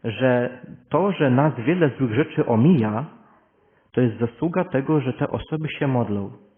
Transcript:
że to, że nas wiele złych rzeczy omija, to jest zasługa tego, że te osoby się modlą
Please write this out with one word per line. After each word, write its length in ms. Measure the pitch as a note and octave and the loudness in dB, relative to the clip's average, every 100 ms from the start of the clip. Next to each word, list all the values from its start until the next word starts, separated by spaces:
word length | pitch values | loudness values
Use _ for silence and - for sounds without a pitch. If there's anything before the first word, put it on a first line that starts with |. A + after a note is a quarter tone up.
że 540 | A#2 A2 C3 B2 B2 - - - _ | -6 0 2 2 -2 -8 -18 -20 _
to, 240 | D3 G3 | 0 0
że 180 | F3 C#3+ | 2 2
nas 240 | B2 D3+ B2 | 4 2 0
wiele 320 | A#2 F3+ D#3 - | -2 2 2 2
złych 160 | C3 | -2
rzeczy 320 | A2 D#3+ - - | 0 -2 -2 0
omija, 580 | A2+ C#3 E3+ G#2+ G#2+ D#3 - _ _ _ _ _ _ _ | 4 6 4 2 -2 -6 -14 _ _ _ _ _ _ _
to 80 | - | 0
jest 180 | B2 G#2+ | 0 0
zasługa 460 | A#2 - D#3+ F3 | -6 -2 -4 -2
tego, 360 | F3+ C3 C#3 D#3 | -2 -2 0 0
że 120 | B2+ | 0
te 160 | - C#3+ | -4 -4
osoby 400 | B2 - D#3 D#3 | -4 -6 -6 -6
się 180 | - C#3+ | -4 -2
modlą 440 | B2+ G#2+ G2+ G2 - - | 0 -2 -4 -6 -12 -20